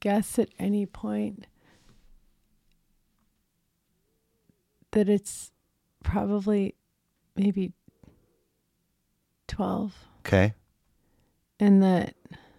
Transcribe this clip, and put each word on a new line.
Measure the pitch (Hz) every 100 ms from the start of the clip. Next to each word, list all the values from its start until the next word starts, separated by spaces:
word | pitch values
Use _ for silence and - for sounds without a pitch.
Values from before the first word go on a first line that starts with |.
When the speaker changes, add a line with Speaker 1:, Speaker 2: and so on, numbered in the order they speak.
Speaker 1:
guess | 202 202 - -
at | - -
any | 185 208 196
point | - 214 208 208 196 - _ _ _ _ _ _ - _ _ _ _ _ _ _ _ _ _ _ _ _ _ _ _ _ _ _ _ _ _ _ _ _ _ _
that | 214 202
it's | 202 - - - _ _ _ _ _
probably | - 196 208 208 196 208 196 - _ _ _ _ _ -
maybe | 196 196 180 - _ _ - _ _ _ _ _ _ _ _ _ _ _ _ _ -
twelve. | - 196 185 208 - - _
Speaker 2:
Okay. | - 98 101 - _ _ _ _ _ _ _ _ _ -
Speaker 1:
And | 208 196
that, | 190 180 - - - - -